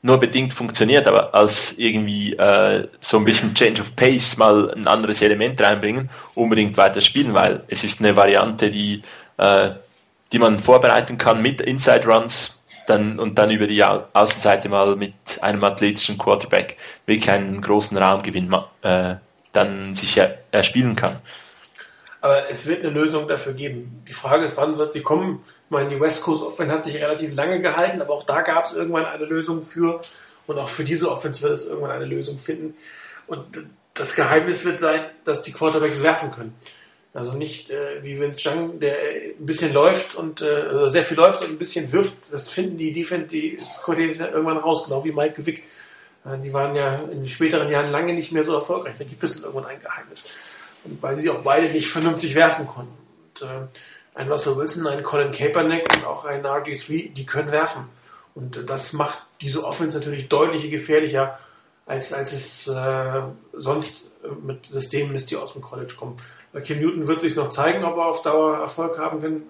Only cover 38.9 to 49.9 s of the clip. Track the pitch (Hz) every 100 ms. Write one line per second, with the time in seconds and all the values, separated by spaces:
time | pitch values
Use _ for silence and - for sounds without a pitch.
38.9 | 143 151 - - - 147 156 165 139 160
39.9 | 185 - - 160 151 151 147 147 135 139
40.9 | 170 156 160 175 196 165 156 170 175 139
41.9 | 160 190 - _ 143 - - 190 165 156
42.9 | 156 165 180 151 156 156 - - - -
43.9 | 160 165 156 175 156 160 156 156 156 -
44.9 | 139 151 147 151 151 147 - - - -
45.9 | - - _ 131 135 135 139 139 143 139
46.9 | 135 151 139 131 - 160 160 147 147 147
47.9 | 143 170 170 151 160 156 151 - 185 -
48.9 | 117 135 127 180 - - 135 - 131 -